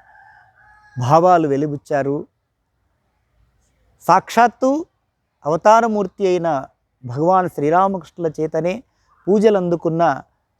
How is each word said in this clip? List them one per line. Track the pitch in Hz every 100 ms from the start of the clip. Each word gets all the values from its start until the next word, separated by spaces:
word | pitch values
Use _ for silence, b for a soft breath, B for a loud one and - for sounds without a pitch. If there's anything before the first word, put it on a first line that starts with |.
| _ _ - - _ _ _ _ _ 123
భావాలు | 123 160 180 175 151
వెలిబుచ్చారు. | 139 151 143 - 143 135 147 233 _ _ _ _ _ _ _ _ _ _ _ _ _ _ _ _ _
సాక్షాత్తు | - 180 - 226 240 - 262 294 - _ _ _ _ _ 147
అవతారమూర్తి | 175 214 226 233 208 190 - 190
అయిన | 180 165 139 135 _ _ _
భగవాన్ | 127 131 170 190 180
శ్రీరామకృష్ణుల | - 143 175 196 190 - - 165 151
చేతనే | 160 160 170 214 - _ _ _ 170
పూజలందుకున్న | 208 220 196 175 170 170 165 165 131 - _ _